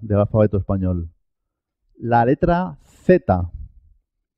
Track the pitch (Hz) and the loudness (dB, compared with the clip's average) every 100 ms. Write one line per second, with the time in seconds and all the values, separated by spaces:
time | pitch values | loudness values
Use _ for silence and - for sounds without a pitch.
0 | 110 101 104 113 107 101 - 98 92 90 | -2 0 2 2 2 0 -2 -2 -2 -4
1 | 82 - _ _ _ _ _ _ _ _ | -6 -14 _ _ _ _ _ _ _ _
2 | 117 117 117 151 170 175 180 147 _ _ | 0 2 2 0 0 0 -4 -10 _ _
3 | - 180 - 90 87 - - - _ _ | 2 2 2 -2 -2 -10 -18 -20 _ _
4 | _ _ _ | _ _ _